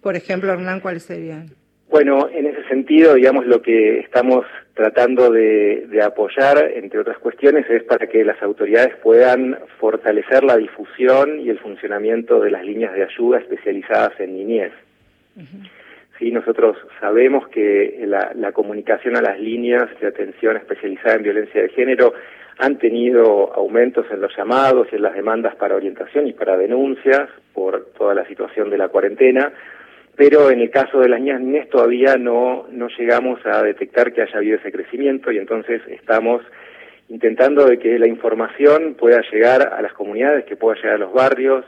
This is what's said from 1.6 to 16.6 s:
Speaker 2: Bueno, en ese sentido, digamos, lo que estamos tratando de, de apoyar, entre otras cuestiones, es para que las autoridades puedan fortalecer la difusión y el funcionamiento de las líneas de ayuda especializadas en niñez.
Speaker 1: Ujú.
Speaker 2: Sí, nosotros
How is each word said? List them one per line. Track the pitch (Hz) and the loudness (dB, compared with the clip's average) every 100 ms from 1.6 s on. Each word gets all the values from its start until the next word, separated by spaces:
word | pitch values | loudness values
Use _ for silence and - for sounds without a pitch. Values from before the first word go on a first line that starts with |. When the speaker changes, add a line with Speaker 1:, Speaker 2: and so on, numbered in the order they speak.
| _ _ _ | _ _ _
Speaker 2:
Bueno, | 156 139 139 143 | 2 4 2 0
en | 165 147 | -4 -6
ese | 143 | -6
sentido, | - 131 131 156 160 | -6 -6 2 4 6
digamos, | 143 131 135 123 | 6 4 2 2
lo | 120 | 0
que | 117 113 107 113 | 2 2 2 0
estamos | - 120 123 127 - - _ | -2 -2 2 0 -2 -14 _
tratando | - 110 117 123 127 123 | -2 0 2 0 4 4
de, | 113 110 107 104 113 - | 4 4 2 2 -2 -4
de | 104 | 0
apoyar, | 104 104 104 - 135 143 151 | 0 0 -4 0 4 4 2
entre | 120 98 - | -2 -8 -6
otras | 131 - | -6 -6
cuestiones, | - - 143 147 135 | -8 0 2 2 2
es | 113 | -2
para | - 120 110 | 0 -4 0
que | 110 | 0
las | 104 101 | 0 -2
autoridades | 101 101 104 110 127 - | -6 -4 0 2 2 0
puedan | 110 113 127 127 131 131 - - | 4 6 6 2 -2 -6 -12 -6
fortalecer | 110 110 110 104 98 131 | -4 -2 -2 -2 2 2
la | 135 117 | 4 2
difusión | 107 - 101 - 127 131 139 151 | 0 -10 -18 -2 2 2 2 -2
y | 127 | -6
el | 107 | -8
funcionamiento | 110 98 104 101 107 117 117 120 | -8 -14 -8 -6 -2 -4 0 0
de | 104 | 0
las | 98 | -4
líneas | 92 104 113 | -8 -8 -6
de | 95 | -4
ayuda | 98 - 120 123 | -6 -4 0 0
especializadas | - 101 - 98 95 107 107 - | -2 -10 -6 -8 -4 -2 -2 -4
en | 95 | -12
niñez. | 92 98 113 92 - _ _ _ _ _ - | -10 -6 -4 -6 -12 _ _ _ _ _ -20
Speaker 1:
Ujú. | 139 190 196 _ - - _ - | -20 -20 -20 _ -20 -20 _ -8
Speaker 2:
Sí, | 117 | -6
nosotros | 117 113 113 | -4 -4 0